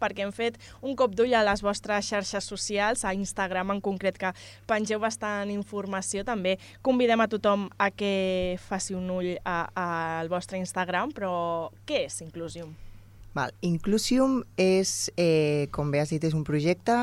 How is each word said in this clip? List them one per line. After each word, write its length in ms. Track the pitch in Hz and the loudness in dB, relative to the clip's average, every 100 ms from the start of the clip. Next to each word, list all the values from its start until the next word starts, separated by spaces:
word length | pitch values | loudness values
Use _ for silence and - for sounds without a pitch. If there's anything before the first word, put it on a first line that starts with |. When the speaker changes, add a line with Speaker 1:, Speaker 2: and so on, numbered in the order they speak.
Speaker 1:
Perquè 240 | 208 202 | -4 -2
hem 100 | 202 | -6
fet 240 | 196 233 233 - - | -2 -2 -4 -18 -10
un 160 | 269 254 | -6 2
cop 180 | 247 | 2
d'ull 220 | 190 247 233 | 4 4 6
a 80 | 208 | 4
les 160 | 202 | 4
vostres 460 | 202 202 208 208 202 | 0 -2 0 -2 0
xarxes 400 | 208 190 202 - | -2 -2 -6 -6
socials, 560 | 196 - 202 208 226 | -8 -4 0 2 0
a 100 | 202 | 0
Instagram 640 | 190 196 - 190 185 190 202 | -2 -4 -2 -2 0 0 -2
en 80 | |
concret, 340 | 202 190 190 - | -2 0 -2 -2
que 140 | 185 185 - - - | -4 -6 -14 -12 -2
pengeu 380 | 220 214 214 | 0 0 0
bastant 480 | 220 220 214 202 202 | -2 -2 -4 -4 -2
informació. 720 | 202 202 208 196 190 - 196 202 | -4 -4 -6 -4 -4 -4 -4 -2
També 300 | 220 185 190 - - | -2 0 -2 -4 -4
convidem 380 | 262 247 240 226 | 2 4 6 6
a 80 | 220 | 4
tothom 400 | 214 208 202 196 - | 4 2 2 0 0
a 140 | 202 | -2
que 680 | - 202 196 190 185 180 180 - | 0 0 0 0 0 0 -4 -4
faci 300 | 190 - 185 | -6 -4 -6
un 100 | 185 185 | -4 -2
ull 160 | 180 180 | -2 -4
a, 240 | 190 170 165 | -4 -2 -4
a, 180 | - 175 170 165 160 | -4 -2 -2 -2 -2
al 80 | 165 | -2
vostre 260 | 180 - 185 | -4 -4 -6
Instagram, 560 | 180 185 180 180 247 | -6 -4 -2 0 -2
però 560 | 254 190 175 170 165 165 - - | -4 -4 -2 -2 -4 -6 -12 -4
què 200 | 285 139 | -2 -2
és 120 | - 160 | -6 -12
Inclusium? 480 | 165 165 170 160 156 - - - - - 147 | -10 -10 -10 -14 -14 -16 -16 -20 -20 -8 -4
Speaker 2:
Val. 160 | 123 - | -4 -2
Inclusium 800 | 175 165 - 214 - 254 262 262 - - | 0 0 2 2 4 4 4 2 -2 2
és, 560 | 185 190 190 - - | 4 4 2 -2 -4
eh, 540 | - 170 160 151 147 143 | 2 4 4 4 2 0
com 220 | - 147 | -2 0
bé 80 | 143 | 2
has 80 | 147 | 0
dit, 140 | 160 | 0
és 80 | 160 | 0
un 80 | 156 | 0
projecte 520 | 147 151 156 180 - 240 | 0 0 2 0 2 2